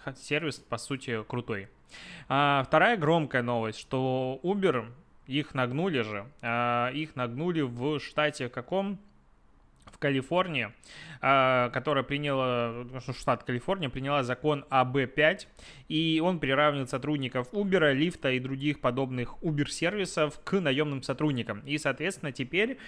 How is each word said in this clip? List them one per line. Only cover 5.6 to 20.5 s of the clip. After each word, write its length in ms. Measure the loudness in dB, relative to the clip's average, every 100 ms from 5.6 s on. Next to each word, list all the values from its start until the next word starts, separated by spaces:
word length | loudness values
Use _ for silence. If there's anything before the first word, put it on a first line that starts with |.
| 0 0 0 0
же, 260 | -2 -4 -10 -8
а, 480 | -2 0 2 2 0
их 240 | -2 -6
нагнули 460 | -4 -4 -2 -2 0
в 400 | -2 -2 -2 -2
штате 480 | -4 0 0 0 -6
каком? 500 | -8 -4 -2 -2 -6 -12 -20 _ _ _ _ _ _ -20
В 60 | -4
Калифорнии, 720 | -2 0 0 0 0 -2 -4 -8 -20 -20 -18 -2
а, 480 | 4 6 6 4 2
которая 320 | 0 0 0
приняла, 840 | 0 -2 -2 0 0 0 -2 -6 -10
ну, 100 | -10 -10
штат 320 | -6 -2 -2
Калифорния 440 | -2 -4 -2 -2 -4
приняла 340 | -4 -2 0
закон 400 | 0 0 0 0 2
А 160 | 2
Б 220 | 2 2 0
пять, 400 | 4 4 4 -6 -20 -20 -18 -4
и 320 | 0 2 2
он 160 | 2 2
приравнивает 500 | 2 4 4 2 -2
сотрудников 640 | -4 -2 -2 -2 -2 -2
Uber, 420 | -2 2 4 6
Lyft 400 | 4 2 0 0
и 60 | 0
других 400 | -2 -2 -2 0
подобных 560 | 0 0 -2 -2 -6 -4
Uber-сервисов 1000 | -2 0 -2 0 -2 0 -2 0 0 -2
к 160 | -2